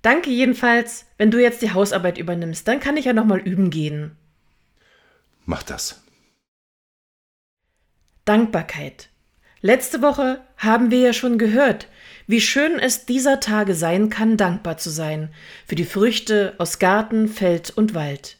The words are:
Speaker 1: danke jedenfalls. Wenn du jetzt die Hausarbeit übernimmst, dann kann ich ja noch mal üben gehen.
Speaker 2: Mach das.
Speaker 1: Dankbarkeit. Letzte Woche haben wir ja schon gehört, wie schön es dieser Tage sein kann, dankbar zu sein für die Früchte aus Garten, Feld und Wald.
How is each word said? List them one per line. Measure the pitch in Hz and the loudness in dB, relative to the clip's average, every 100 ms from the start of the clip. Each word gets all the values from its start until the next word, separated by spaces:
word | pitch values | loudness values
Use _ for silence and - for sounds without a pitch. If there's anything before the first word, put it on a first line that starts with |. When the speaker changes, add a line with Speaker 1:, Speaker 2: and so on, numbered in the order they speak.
Speaker 1:
danke | 208 285 349 | 2 0 0
jedenfalls. | 247 254 247 247 233 233 - _ _ | 0 0 2 2 2 0 -10 _ _
Wenn | 214 | 2
du | 233 | 4
jetzt | 240 233 | 4 2
die | 220 | -2
Hausarbeit | 180 202 196 180 175 | 0 0 0 -4 -4
übernimmst, | 165 175 170 160 - | -6 -6 -6 -6 -4
dann | 269 | -2
kann | 269 302 | -2 -2
ich | 254 | 0
ja | |
noch | 226 | 2
mal | 214 190 | 2 2
üben | - 180 190 | -2 0 0
gehen. | 156 151 151 151 - _ _ _ _ _ _ _ _ _ _ _ _ - | 0 -6 -6 -12 -16 _ _ _ _ _ _ _ _ _ _ _ _ -10
Speaker 2:
Mach | 85 | -10
das. | - - - - _ _ _ _ _ _ _ _ _ _ _ _ _ _ _ _ _ _ _ _ _ _ | -10 -10 -12 -12 _ _ _ _ _ _ _ _ _ _ _ _ _ _ _ _ _ _ _ _ _ _
Speaker 1:
Dankbarkeit. | - 214 226 196 160 156 147 - - _ _ _ _ _ | 2 2 2 -2 -6 -12 -12 -16 -20 _ _ _ _ _
Letzte | 190 254 - - | 2 2 0 0
Woche | 285 285 262 - - _ | 0 0 -2 -4 -10 _
haben | 214 226 240 | 0 2 4
wir | 254 | 4
ja | 254 | 4
schon | 226 254 233 | 2 -2 0
gehört, | 226 220 277 - - - - - - | 2 2 2 0 -8 -20 -20 -20 -2
wie | 220 | 0
schön | 214 277 302 330 | 2 0 0 0
es | 254 - | -2 -4
dieser | - 247 254 269 | -2 0 2 0
Tage | 269 214 202 | 0 0 0
sein | 175 165 180 214 | 0 0 0 0
kann, | 214 220 220 | 0 0 2
dankbar | - 190 - 160 | 0 -2 -6 -8
zu | - | -8
sein | 156 156 156 156 - - - - | -6 -6 -6 -10 -14 -20 -20 -8
für | |
die | 160 | -4
Früchte | 170 202 220 214 - 214 196 - | -4 2 2 2 0 0 0 -4
aus | 170 - | -6 0
Garten, | 196 226 220 226 214 | 2 2 2 0 0
Feld | 214 185 170 - | 0 0 0 -2
und | - 214 | 0 0
Wald. | 175 147 143 - - | 0 -6 -8 -14 -20